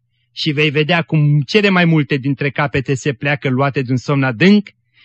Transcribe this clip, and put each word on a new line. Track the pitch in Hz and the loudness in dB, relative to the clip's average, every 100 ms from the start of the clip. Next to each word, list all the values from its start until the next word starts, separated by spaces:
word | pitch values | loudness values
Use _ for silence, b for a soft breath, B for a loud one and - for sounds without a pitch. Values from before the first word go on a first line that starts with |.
| _ _ _ | _ _ _
și | - 160 | -8 -4
vei | 143 156 | 0 0
vedea | 143 151 170 | 0 0 -2
cum | - 156 147 147 | 0 0 2 2
cele | 135 214 202 | 2 0 2
mai | 185 | 2
multe | 170 160 139 143 | 2 2 0 -2
dintre | 135 135 143 | -2 -4 -4
capete | - 147 143 127 | -4 -4 -2 -4
se | 135 147 | -4 -4
pleacă | 131 143 143 143 | -4 -4 -4 -2
luate | 127 139 143 | -2 -2 -2
de | 123 | -2
un | 127 | -4
somn | - 143 | -2 -2
adânc, | 131 110 180 208 202 _ _ b | 0 2 4 4 2 _ _ b